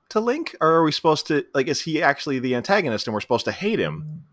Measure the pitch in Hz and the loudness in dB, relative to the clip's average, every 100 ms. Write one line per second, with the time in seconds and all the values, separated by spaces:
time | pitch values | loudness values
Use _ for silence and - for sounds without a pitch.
0 | _ 220 226 285 330 - 156 165 160 147 | _ -2 0 -2 -4 0 4 4 4 2
1 | 165 151 - 151 - 139 127 139 - 156 | 2 2 2 -2 0 -2 0 -2 -2 2
2 | 165 139 - 135 127 123 - 107 120 107 | 2 0 -2 -2 0 -2 0 0 0 -2
3 | - 107 - 117 - 101 202 226 82 76 | -4 -6 0 0 0 -4 -2 0 -2 -4
4 | 151 156 - | -10 -14 -16